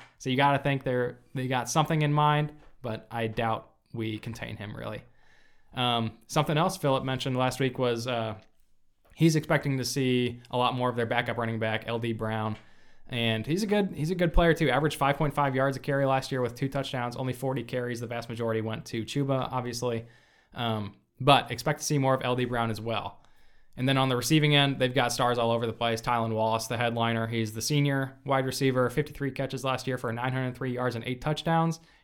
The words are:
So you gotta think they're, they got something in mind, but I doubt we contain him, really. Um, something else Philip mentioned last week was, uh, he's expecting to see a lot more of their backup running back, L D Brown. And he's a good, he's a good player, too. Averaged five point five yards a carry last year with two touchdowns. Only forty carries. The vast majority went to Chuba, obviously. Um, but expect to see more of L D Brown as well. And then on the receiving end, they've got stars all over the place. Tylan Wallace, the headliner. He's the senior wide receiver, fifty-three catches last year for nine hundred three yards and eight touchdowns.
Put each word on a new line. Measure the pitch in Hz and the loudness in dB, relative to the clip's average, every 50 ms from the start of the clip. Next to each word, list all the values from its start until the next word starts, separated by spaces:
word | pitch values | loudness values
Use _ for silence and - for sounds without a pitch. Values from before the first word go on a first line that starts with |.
| - - _ - | -20 -20 _ -8
So | - 135 | -4 0
you | 127 | 2
gotta | 131 139 143 139 135 | 4 6 6 4 4
think | - 143 139 131 - | 2 0 0 0 0
they're, | 135 123 123 123 123 - - - _ - | 0 0 0 0 -2 -4 -10 -14 _ -6
they | 131 127 | -4 -2
got | 127 131 123 117 - | -2 -2 -2 -2 0
something | - 160 151 - 165 156 151 | 2 2 2 2 2 2 2
in | 147 147 | 2 4
mind, | 147 147 147 147 151 151 147 - - - - - - | 4 4 4 4 2 0 -2 -6 -12 -20 -20 -16 -10
but | - 117 110 113 - - | -8 -6 -6 -8 -8 -8
I | 120 117 113 | -6 -4 -4
doubt | 110 107 120 113 113 110 - - - _ _ _ _ - | -2 -2 -2 0 0 -2 -4 -6 -12 _ _ _ _ -8
we | 117 110 110 110 107 | -6 -4 -4 -6 -6
contain | - 117 113 - 120 117 104 | -8 -10 -10 -10 -10 -10 -10
him, | - 101 104 104 | -10 -10 -10 -10
really. | 110 117 110 107 - - - _ _ - - - - - - - - - - - | -10 -10 -10 -10 -12 -14 -18 _ _ -20 -20 -20 -20 -20 -20 -20 -20 -20 -10 -4
Um, | 127 123 120 120 117 113 107 - - _ | -2 0 0 0 0 -2 -2 -6 -10 _
something | - - 156 143 - 147 | -2 0 0 2 2 2
else | 151 175 185 180 | 2 2 0 0
Philip | - 151 139 135 131 131 | -2 0 0 0 0 -2
mentioned | 131 131 127 - 135 127 | -2 -4 -4 -4 -2 0
last | 127 127 127 - - | 0 0 0 0 0
week | 135 127 131 - | -2 -2 0 0
was, | 127 120 120 117 117 | 0 0 0 -2 -4
uh, | 127 123 113 110 107 101 104 - _ _ _ _ _ _ _ _ _ _ _ _ - - | -4 -4 -4 -4 -4 -6 -10 -14 _ _ _ _ _ _ _ _ _ _ _ _ -8 0
he's | - 156 165 151 | 4 4 4 4
expecting | 151 156 - 160 143 - 143 135 131 | 4 2 0 0 0 0 0 -2 -2
to | 120 | -2
see | 117 - 143 131 127 123 123 123 117 120 120 - - | -2 -2 0 2 2 4 2 2 0 -2 -8 -10 -4
a | - | 0
lot | 123 123 120 127 | 0 2 2 2
more | 123 123 123 | 0 0 0
of | 117 | 0
their | 120 117 | 0 0
backup | 113 120 120 120 117 113 | 0 0 0 0 0 0
running | 123 117 113 113 110 | -2 -2 -2 0 0
back, | 110 110 110 110 - | 0 0 -2 -2 -2
L | - 117 | -4 -4
D | 113 120 117 113 | -2 -2 -2 -2
Brown. | 113 110 110 110 110 107 107 107 - - - - - - - - - - - | -2 -2 -2 -2 -2 -2 -2 -4 -6 -10 -18 -20 -20 -20 -20 -20 -20 -12 -6
And | 127 117 117 113 110 110 110 | -2 0 2 2 2 0 0
he's | 135 160 202 | -2 -2 0
a | 226 | 2
good, | 196 208 208 202 - - | 2 4 4 2 2 0
he's | - 151 165 | -2 -2 0
a | 185 | 2
good | 175 180 170 - | 2 2 4 6
player, | 185 170 165 151 | 6 6 6 6
too. | 156 160 127 | 4 4 2
Averaged | 123 139 160 143 - | 4 4 2 2 0
five | - 139 139 143 | 2 2 2 2
point | - 156 139 - | 2 0 0 0
five | 147 143 135 127 | 2 0 2 2
yards | 131 135 139 131 | 2 2 2 0
a | 127 | -2
carry | - 147 139 139 139 | -2 -2 0 2 2
last | 135 135 135 135 - | 2 2 2 0 -2
year | 139 127 | -2 0
with | 123 117 120 | -2 -2 -2
two | - 139 135 | -2 -4 -2
touchdowns. | - 139 135 - 135 127 120 123 123 | -2 -4 -4 -4 -4 -4 -4 -4 -4
Only | - 131 127 123 | -4 -4 -4 -4
forty | - 139 131 135 127 117 | -2 -2 -2 -2 -2 -4
carries. | - 127 123 123 123 120 117 | -4 -4 -4 -4 -4 -4 -6
The | 120 | -6
vast | 120 123 120 117 120 | -6 -6 -6 -6 -6
majority | 117 117 117 113 110 110 | -6 -2 -2 0 0 0
went | 107 110 113 - - | 0 -2 -4 -6 -8
to | - - 113 107 | -6 -6 -6 -4
Chuba, | - - 143 139 135 135 131 127 - | -2 -2 0 0 0 0 0 -2 -2
obviously. | 127 127 120 123 117 120 127 123 117 113 117 - - - _ _ _ _ _ _ - | -4 -4 -4 -4 -4 -4 -2 -2 -2 -4 -6 -10 -16 -20 _ _ _ _ _ _ -6
Um, | 127 120 113 110 107 104 - - _ _ _ _ - | -4 -2 -2 -2 -2 -4 -8 -10 _ _ _ _ 0
but | 131 143 139 120 - - | 4 6 6 6 4 0
expect | 135 - - 156 147 - | -6 -4 -2 -2 -2 -2
to | - | -2
see | - 151 | 0 0
more | 139 131 131 131 | 2 4 2 2
of | 127 - | 2 0
L | 123 123 | 0 0
D | 123 123 | 0 0
Brown | 117 123 117 113 113 | 0 0 0 0 -2
as | 107 107 | -2 -4
well. | 110 117 110 98 90 - - - - - - - - - - - - - - | -4 -4 -4 -4 -6 -8 -12 -16 -20 -20 -20 -20 -20 -20 -20 -20 -20 -14 -6
And | 127 127 | -2 0
then | 135 135 | 2 2
on | 135 131 131 | 2 2 2
the | 123 | 2
receiving | 123 120 - 156 156 151 147 147 | 0 2 4 4 4 6 6 6
end, | 143 139 139 131 127 | 6 4 4 2 0
they've | 127 127 127 | 0 2 2
got | 135 123 120 | 2 2 2
stars | 123 131 123 123 120 | 2 2 2 2 2
all | 120 117 117 | 2 2 2
over | 117 117 120 | 2 2 0
the | 113 107 | -2 -2
place. | - 120 117 113 110 | 0 0 0 0 0
Tylan | - 131 120 117 113 113 110 | 0 0 0 0 0 0 0
Wallace, | 110 110 110 113 110 - | 2 2 2 2 0 -2
the | - 120 | -2 -2
headliner. | 110 120 120 117 117 113 117 117 113 113 | -2 0 0 0 0 0 2 0 0 -2
He's | 113 117 113 113 107 110 | -2 -2 -2 -2 -2 -4
the | 117 | -4
senior | - - 147 143 143 143 139 135 135 131 - - - | -2 0 2 2 2 2 2 0 -2 -4 -8 -8 -4
wide | 135 135 135 127 | 0 0 0 0
receiver, | 131 127 - 139 131 123 127 123 120 | -2 -2 0 0 2 2 2 2 0
fifty-three | - 156 147 - - - 143 131 | 0 -2 -4 -4 -4 -6 -6 -4
catches | 131 - 135 135 139 131 135 | -4 -4 -4 -4 -4 -4 -4
last | 135 127 123 - | -2 -4 -2 -4
year | 131 127 | -4 -4
for | 123 - 117 113 | -4 -4 -4 -4
nine | 117 123 131 | -4 -4 -2
hundred | 131 135 131 127 120 | -2 -2 -2 -4 -4
three | - 131 127 120 | -6 -6 -4 -4
yards | 127 123 123 113 | -2 -2 -2 -2
and | 110 - | -4 -4
eight | 127 127 123 | -6 -6 -4
touchdowns. | - 151 151 - - 170 165 165 165 165 160 - - - _ _ | -2 -2 -2 -2 0 2 2 2 2 2 0 -4 -8 -20 _ _